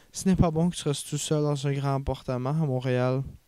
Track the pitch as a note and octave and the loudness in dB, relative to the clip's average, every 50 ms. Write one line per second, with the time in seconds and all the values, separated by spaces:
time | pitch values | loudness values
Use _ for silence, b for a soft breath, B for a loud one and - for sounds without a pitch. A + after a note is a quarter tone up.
0 | B B - - - F#3+ F3+ E3+ F3+ E3+ D#3+ D#3+ E3+ F3+ E3+ - - D#3 C#3 - | B B -12 -4 2 2 4 6 4 4 4 2 0 0 0 -2 -2 -2 -2 -2
1 | - - D3+ C#3+ - - D#3 D3+ D3+ D3 D3 C#3 C3+ C#3+ C#3 C#3 C#3 C#3+ C#3 C3+ | -4 -6 -6 -6 -2 0 0 0 2 0 0 0 0 -2 -2 0 0 0 -2 0
2 | C#3 C3+ C3 - - - B2+ B2 B2+ C3 D3+ D#3+ D#3+ C#3+ B2+ B2+ B2 C3 B2 B2 | -2 -4 -6 -6 -4 -4 -4 -2 -2 -2 0 0 0 0 0 0 0 0 2 2
3 | B2 B2+ B2+ C3+ C3+ - - - _ | 2 2 2 0 -2 -6 -10 -18 _